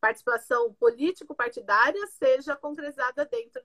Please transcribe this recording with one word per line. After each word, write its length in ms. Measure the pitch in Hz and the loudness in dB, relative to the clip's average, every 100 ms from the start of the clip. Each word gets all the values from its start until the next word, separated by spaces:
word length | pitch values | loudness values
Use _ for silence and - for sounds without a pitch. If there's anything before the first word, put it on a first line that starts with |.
participação 720 | 220 226 - 233 - 240 233 | -2 -2 -2 -4 0 0 0
político-partidária 1300 | 208 233 233 311 370 - 302 247 247 - 208 262 403 403 | 2 2 2 -2 -4 -10 -6 -6 -6 0 4 4 0 -8
seja 500 | - 269 262 294 285 | 0 2 2 0 -6
concretizada 720 | 294 294 294 277 254 277 302 | -6 -8 -10 -6 -4 -4 -4
dentro 360 | 480 330 508 | -6 -8 -16